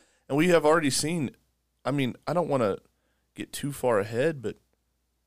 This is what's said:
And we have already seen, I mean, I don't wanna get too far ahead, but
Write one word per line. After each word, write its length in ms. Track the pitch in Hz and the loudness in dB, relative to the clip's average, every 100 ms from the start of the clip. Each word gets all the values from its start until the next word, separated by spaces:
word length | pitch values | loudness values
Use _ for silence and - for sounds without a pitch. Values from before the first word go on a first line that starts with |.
| _ _ - | _ _ -4
And 80 | 139 | 0
we 120 | 180 | 4
have 180 | 165 151 | 4 6
already 240 | 165 143 | 4 2
seen, 400 | - 151 170 123 - _ _ _ _ | 0 -2 -4 -6 -8 _ _ _ _
I 60 | 123 | -4
mean, 260 | 143 127 - - | -2 -2 -4 -4
I 60 | |
don't 160 | 165 165 | -2 0
wanna 300 | 135 107 92 _ _ _ _ _ | 0 0 -2 _ _ _ _ _
get 180 | - - | -14 -12
too 200 | - 143 | -8 -8
far 260 | 135 127 107 | -4 0 0
ahead, 440 | 101 113 151 143 | 0 -2 -2 -2
but 160 | 107 - _ _ _ _ _ _ | -8 -10 _ _ _ _ _ _